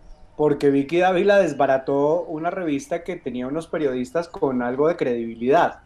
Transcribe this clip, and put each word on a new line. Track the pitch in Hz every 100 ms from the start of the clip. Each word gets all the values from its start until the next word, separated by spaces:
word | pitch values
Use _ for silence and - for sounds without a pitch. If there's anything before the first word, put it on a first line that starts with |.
| - - - -
porque | 151 143 143
Vicky | 139 139 170
Dávila | 185 185 202 202
desbarató | 170 135 135 135 143 139 147 175
una | 170 156 170
revista | 190 165 139 - 170
que | 190
tenía | 170 131 123 127
unos | 156 165
periodistas | 165 143 127 123 165 170
con | - 139 127
algo | 120 131 156
de | -
credibilidad, | 123 120 113 113 120 165 127 -